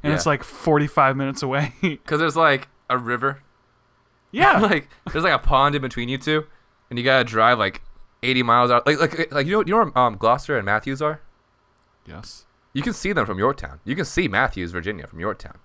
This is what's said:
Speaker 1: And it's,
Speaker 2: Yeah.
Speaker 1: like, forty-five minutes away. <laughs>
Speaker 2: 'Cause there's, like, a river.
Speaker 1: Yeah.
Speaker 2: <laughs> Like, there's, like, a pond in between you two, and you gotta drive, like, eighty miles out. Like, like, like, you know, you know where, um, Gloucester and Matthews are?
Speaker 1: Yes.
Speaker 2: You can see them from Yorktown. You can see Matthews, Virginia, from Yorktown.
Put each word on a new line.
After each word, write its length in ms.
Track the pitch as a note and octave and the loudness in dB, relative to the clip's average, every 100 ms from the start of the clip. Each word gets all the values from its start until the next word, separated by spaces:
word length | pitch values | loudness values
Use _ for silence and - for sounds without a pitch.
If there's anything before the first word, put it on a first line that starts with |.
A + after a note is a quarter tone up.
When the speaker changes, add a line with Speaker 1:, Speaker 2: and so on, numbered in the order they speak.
Speaker 1:
And 100 | D3 | 0
it's, 120 | D3+ E3 | 0 0
Speaker 2:
Yeah. 60 | |
Speaker 1:
like, 120 | C#3+ | -2
forty-five 720 | - - - D3 D3 - C3+ C3+ | -4 -6 2 2 2 2 2 2
minutes 280 | C#3 C3+ | -4 -4
away. 300 | C3+ C3+ C#3+ - | -2 -2 -4 -2
<laughs> 180 | F#3 C#3+ - | -4 -4 -4
Speaker 2:
'Cause 140 | D3+ | 0
there's, 160 | D#3+ D#3+ | 0 2
like, 340 | D#3+ C3+ - _ _ | 2 2 -2 _ _
a 80 | B2 | -4
river. 460 | A#2+ A#2+ C3+ C#3 _ _ _ _ _ _ _ _ _ | -2 -2 -2 -4 _ _ _ _ _ _ _ _ _
Speaker 1:
Yeah. 280 | A3+ F#4+ C4 | 2 4 4
Speaker 2:
<laughs> 0 | |
Like, 300 | G#3 D#3+ - - - | 4 0 -2 -18 -8
there's, 120 | D3+ | -2
like, 100 | F3+ | 0
a 40 | C#3 | 2
pond 360 | - C3+ C#3+ C#3+ | 4 4 4 0
in 60 | |
between 260 | C3 B2 A#2+ | -4 -6 -6
you 80 | C3 | -6
two, 300 | D3 D#3 D3+ - _ _ _ | -2 -2 -2 -20 _ _ _
and 80 | B2 | -4
you 80 | B2 | 2
gotta 180 | C3 | 2
drive, 360 | A#2+ A2 A2+ A#2+ | 2 2 4 4
like, 240 | G2 - - - - _ | 0 -4 -18 -20 -20 _
eighty 180 | A#2+ B2+ | -2 0
miles 280 | A#2+ A#2+ B2 | 4 4 6
out. 140 | A#2+ C#3+ | 4 2
Like, 120 | C#3+ | 2
like, 320 | D#3+ - E3 | 0 0 -4
like, 140 | C#3+ C#3 | -2 0
you 80 | |
know, 60 | G#3 | 0
you 100 | E3 | 2
know 140 | G#3+ F#3 | 0 2
where, 120 | B2+ | 2
um, 200 | B2 G2+ | 0 2
Gloucester 400 | A2+ B2+ - C3+ | 0 0 0 -4
and 80 | G2 | 0
Matthews 360 | G#2+ - C3+ | -2 -2 -4
are? 180 | D3+ D#3 - _ _ _ _ _ _ _ - | -4 -6 -14 _ _ _ _ _ _ _ -20
Speaker 1:
Yes. 400 | D#2 - - _ _ _ | -18 -18 -20 _ _ _
Speaker 2:
You 80 | C3+ | -6
can 120 | - | -4
see 180 | - F#3+ | -4 -2
them 120 | F#3 G#2+ | -2 -2
from 120 | F#2+ | 0
Yorktown. 420 | A#2 C3+ C#2 C#2+ | 0 -2 -10 -14
You 120 | - D3+ | -8 -6
can 100 | D3 | -4
see 220 | - E3 | -2 0
Matthews, 440 | G2 B2+ - F2 | 0 0 -2 -8
Virginia, 340 | F2+ F2 G2 C2+ | -6 -6 -8 -12
from 140 | D#2 | -8
Yorktown. 380 | F#2+ G2 - - | -8 -8 -14 -20